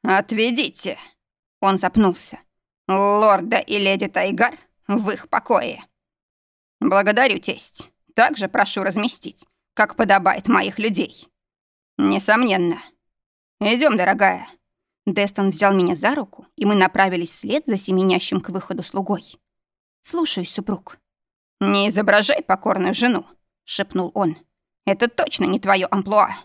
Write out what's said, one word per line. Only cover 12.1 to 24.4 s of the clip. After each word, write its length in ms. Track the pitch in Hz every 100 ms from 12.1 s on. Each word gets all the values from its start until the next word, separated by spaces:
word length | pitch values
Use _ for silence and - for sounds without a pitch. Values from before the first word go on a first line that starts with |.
| 196 196 220 247 190 175 165 - _ _ _ _ _ _ _
Идём, 380 | 208 240 302 214
дорогая". 500 | 185 196 190 180 - _ _ _ _ _ -
Дестон 440 | 196 202 202 196
взял 240 | - 202
меня 220 | 196 175 170
за 200 | 196 285
руку, 320 | 208 - - -
и 100 | 202
мы 100 | 208
направились 560 | 185 - 190 180 170
вслед 340 | - 202 269 294
за 100 | 196
семенящим 640 | 196 185 190 180 - 196
к 100 | -
выходу 340 | 185 - 180
слугой. 560 | 170 190 190 202 - - _ _ _ _ _ _
"Слушаюсь, 500 | - 339 320 - 175
супруг". 460 | - 196 196 - - _ _ _ _ _ _
"Не 300 | - 302 302
изображай 520 | 180 214 208 208 294
покорную 520 | - 190 220 185 180
жену", 320 | 233 240 196 - _ _ _ -
шепнул 460 | - 196 190 175
он. 240 | 202 180 160